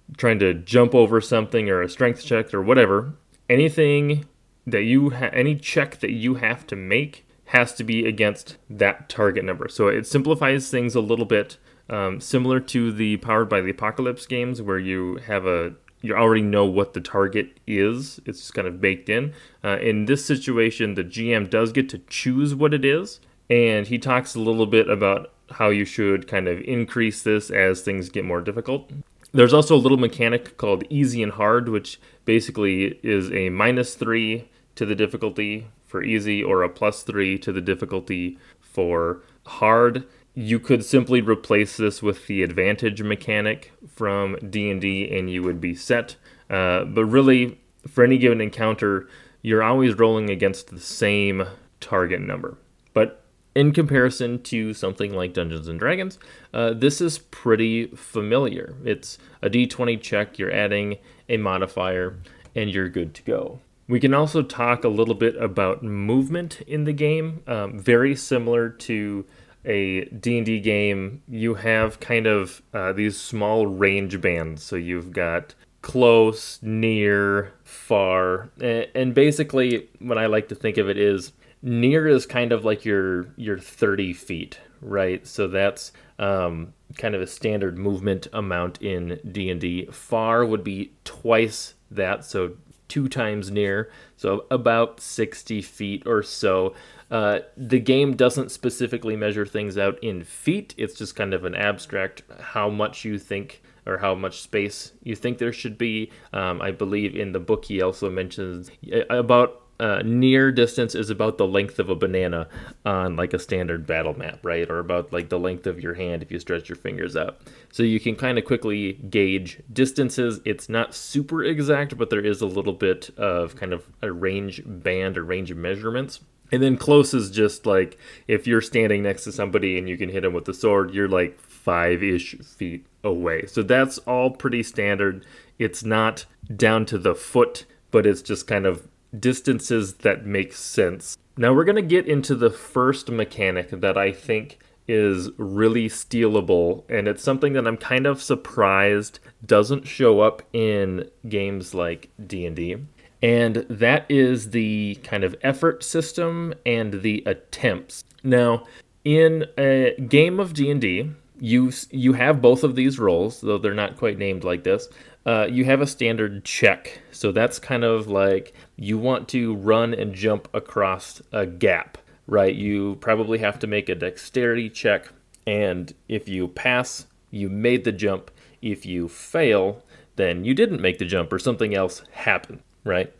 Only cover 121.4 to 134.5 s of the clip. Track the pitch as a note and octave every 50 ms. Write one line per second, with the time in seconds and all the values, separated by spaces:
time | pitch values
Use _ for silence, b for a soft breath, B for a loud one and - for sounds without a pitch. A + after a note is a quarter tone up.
121.4 | - E3 D#3+ D3 C#3+ C#3+ D3 C#3 C#3+ C3+ B2 A#2 A#2 - A2+ G#2 G2+ G#2+ G2+ F2+
122.4 | A2+ F#2+ F#2 G2+ E2+ G2 F2+ - G#2 F#2 F2+ - - - - - G#2 G2 F2 F2
123.4 | E2+ E2 - - G2 F2+ F2+ E2+ - - - _ A2 G2+ F2 E2+ F#2 F#2+ F#2+ G2
124.4 | G2+ G2 F2 - - - G2 F2 - F#2 F#2 F#2+ F#2+ F#2+ F2+ F2+ E2 E2+ F2+ F#2+
125.4 | F#2 E2+ F2+ E2 E2+ F2+ G2 G#2 G#2+ A2+ A#2 B2+ C#3 - - - _ _ _ _
126.4 | _ - - B2+ C3+ C3+ B2+ - - D3 D3 D3 C#3+ - C#3 B2 G#2 F#2+ F#2+ A2
127.4 | G#2+ G#2 - - - A2 G2 F#2+ F#2 - - - B B B B B B A2 G2+
128.4 | - A#2+ A#2 A2 A2 - - A#2 A2+ G#2 G#2 G2+ G2+ G2+ F#2+ - - G#2+ F#2+ -
129.4 | G2+ G2 F2+ G2+ G2 F#2 F#2 F#2 F#2 F#2 F2+ F2 G2 F2+ F#2+ F#2+ F#2 F#2 F2 E2+
130.4 | - - F#2 - - G#2+ G2+ G2 F#2+ F2 F2+ G2+ G2+ F#2+ F#2+ F2+ F2+ F2 - -
131.4 | - - - - - F#2 F2 E2+ E2+ F2 F2 E2+ G2+ G2 F2+ F2 F2 - - -
132.4 | - - _ - G2 F2 E2 - - _ _ _ - G#2 F2 F2 F2 E2+ D#2+ D#2+
133.4 | - - - A#2 G#2 F#2+ B2 C3 C3+ C3+ - - - B2 B2+ B2+ B2+ C3 C3 -
134.4 | - B2+